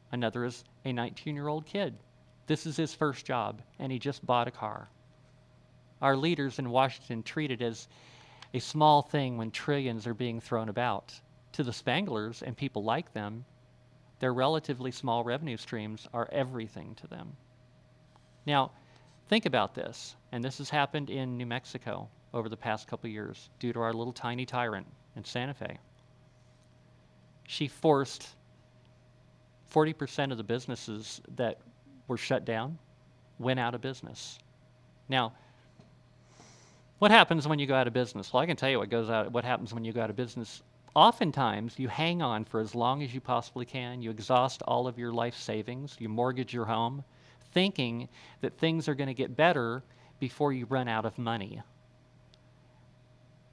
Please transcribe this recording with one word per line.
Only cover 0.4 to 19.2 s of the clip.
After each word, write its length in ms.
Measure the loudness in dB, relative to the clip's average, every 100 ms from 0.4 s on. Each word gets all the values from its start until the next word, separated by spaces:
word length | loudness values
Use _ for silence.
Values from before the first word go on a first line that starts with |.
is 200 | -4 -6 -16 -10
a 80 | -6
nineteen-year-old 720 | -2 -4 -6 -8 -6 -4 -4 -4
kid. 320 | -4 -4 -6 -18 -20 -20 -20 -2
This 200 | 0 0
is 100 | -2
his 180 | -2
first 300 | 0 0 0
job, 380 | -4 -2 -2 -6 -14 -8
and 120 | -4
he 80 | -2
just 260 | -4 -4
bought 240 | 2 4 4
a 40 |
car." 380 | -2 -8 -8 -12 -20 -20 -20 -20 -20 -20 -20 -20 -20 -20 0
Our 160 | 4 4
leaders 420 | 4 2 0 -2
in 120 | 0
Washington 520 | 4 2 0 -8 -8
treat 300 | -6 -4 -2
it 100 | -2
as 260 | -2 -4 -12 -20 -20 -20 -20 -20 -6
a 40 | -6
small 440 | -4 4 8 8
thing 340 | 4 0 0 -2
when 140 | -4
trillions 560 | -6 -2 0 0 -2 -4
are 80 |
being 260 | -4 -2 -4
thrown 280 | -2 -2 0
about. 520 | 0 0 0 -6 -20 -20 -20 -14
To 100 | -4
the 100 | -4
Spanglers 720 | -2 0 0 0 -2 -4 -6
and 140 | -10 -6
people 260 | -4 -2
like 300 | 0 -2 -2
them, 320 | -6 -6 -8 -14 -20 -20 -20 -20 -20 -20 -2
their 100 | 0
relatively 600 | 4 4 2 -2 -4 -4
small 320 | -4 0 0
revenue 320 | 0 -2 -4 -6
streams 500 | -6 -6 -6 -10 -8
are 140 | -4 -2
everything 640 | 0 -2 -4 -8 -10 -12
to 140 | -14 -14
them. 240 | -14 -14 -16 -20 -20 -20 -20 -20 -20 -20 -20 -20 -10 2
Now, 240 | 2 2 -2 -20 -20 -20 -20